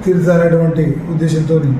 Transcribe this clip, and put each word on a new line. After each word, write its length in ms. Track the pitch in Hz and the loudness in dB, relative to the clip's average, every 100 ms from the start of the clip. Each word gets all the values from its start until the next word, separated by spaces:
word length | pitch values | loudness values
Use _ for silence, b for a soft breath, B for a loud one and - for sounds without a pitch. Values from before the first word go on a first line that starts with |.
తీరుతా 300 | 185 180 165 170 | 0 0 2 2
అనేటువంటి 480 | 170 165 165 165 147 - - | 2 2 0 0 -2 -2 -4
ఉద్దేశంతో 440 | 160 160 160 156 160 143 123 | -4 -2 -2 0 0 0 -2